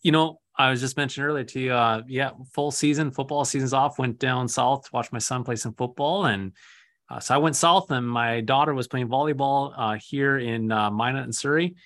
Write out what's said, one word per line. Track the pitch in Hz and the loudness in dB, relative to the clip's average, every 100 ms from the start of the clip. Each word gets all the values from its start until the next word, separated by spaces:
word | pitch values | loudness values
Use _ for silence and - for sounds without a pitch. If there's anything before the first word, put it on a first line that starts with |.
you | 180 | 4
know, | 156 160 156 _ - | 4 4 -2 _ 0
I | 131 | 2
was | 127 | 2
just | 131 135 | -2 -2
mentioning | 139 - 143 | -4 -2 -2
earlier | 147 | -2
to | 123 131 | -4 -4
you, | 131 | -2
uh, | 123 117 110 120 | 2 2 0 -4
yeah, | 131 135 - 131 - | -4 -4 -6 -12 -4
full | 147 | -4
season, | 135 147 147 151 | 0 2 2 0
football | 135 139 147 135 | -2 -4 -2 0
season's | 143 131 135 | 0 0 2
off, | 143 139 | 0 0
went | 123 117 | -4 -2
down | 131 127 123 | -2 0 -2
south, | - 123 135 - | 0 0 0 -4
watched | 120 113 | -6 -6
my | 120 | -4
son | - 127 | -4 -4
play | 120 117 | -4 -6
some | 120 110 | -6 -6
football, | 123 123 143 190 170 | -6 -2 -2 0 0
and, | 101 95 - - - _ _ - | 0 -4 -12 -20 -20 _ _ -16
uh, | 120 | -10
so | - 135 | 0 2
I | |
went | 160 135 | 2 2
south, | 170 190 190 | 4 4 2
and | 131 120 | -2 -2
my | 120 117 117 | -2 0 -2
daughter | 110 135 151 | 2 2 2
was | 135 120 | 0 -4
playing | 131 123 | -4 -2
volleyball, | 131 151 139 139 139 139 139 | 0 0 0 0 0 0 -2
uh, | 113 107 | -2 -4
here | - 139 139 139 | -6 -2 2 2
in, | 120 113 110 | 0 -2 0
uh, | 110 107 | 2 2
Minot | 104 120 131 127 | 0 0 -2 -4
and | 113 | -4
Surrey. | 139 151 175 180 | 0 0 0 -4